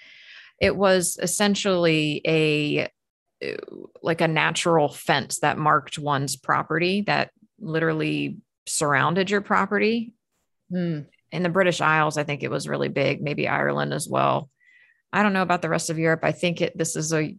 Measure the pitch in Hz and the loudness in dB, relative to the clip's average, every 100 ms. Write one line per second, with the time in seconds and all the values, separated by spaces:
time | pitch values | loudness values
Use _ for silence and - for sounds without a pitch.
0 | - - - - - - 196 175 196 185 | -20 -20 -20 -20 -20 -2 0 2 4 4
1 | 180 - 175 - 208 202 208 180 170 156 | 2 -2 -4 0 2 2 0 2 4 2
2 | 151 147 - 160 156 151 147 147 - - | 0 -2 0 2 2 2 0 -2 -4 -8
3 | _ _ _ - 69 - - 50 50 - | _ _ _ -12 -10 -10 -12 -16 -18 -8
4 | - 165 165 156 156 160 175 165 147 - | -4 0 0 2 0 0 2 2 2 -2
5 | - 147 - - 147 - 151 147 139 - | -2 0 -2 -2 0 0 2 2 0 -8
6 | 143 139 139 135 - 143 156 156 175 196 | -2 -2 -2 -4 -2 -2 0 0 0 0
7 | 202 147 - _ _ _ 160 160 160 156 | 0 0 -2 _ _ _ -6 -2 0 0
8 | 151 147 143 - - _ - - 151 135 | -2 -2 -4 -8 -16 _ -8 -2 0 2
9 | 143 175 190 202 202 190 196 202 214 233 | 2 2 0 -2 0 0 2 2 2 0
10 | 233 - _ _ _ _ - 180 170 151 | -4 -12 _ _ _ _ -8 -4 -2 -4
11 | 139 _ _ 156 180 175 180 165 151 156 | -8 _ _ -4 0 4 4 2 2 2
12 | 151 151 151 139 131 143 135 147 139 139 | 2 0 -2 -4 -4 -4 -4 -2 -2 0
13 | 135 139 147 147 131 143 143 143 147 147 | 0 0 -4 -2 -2 0 0 0 -2 -4
14 | 131 131 135 131 - _ _ _ _ _ | -2 0 2 0 -4 _ _ _ _ _
15 | _ 185 208 190 180 175 165 160 - 160 | _ 0 2 2 0 0 0 -2 -2 0
16 | 165 160 151 156 180 170 175 180 165 160 | 2 2 0 0 -2 0 -2 -2 -4 -4
17 | 156 160 151 | -2 -2 -2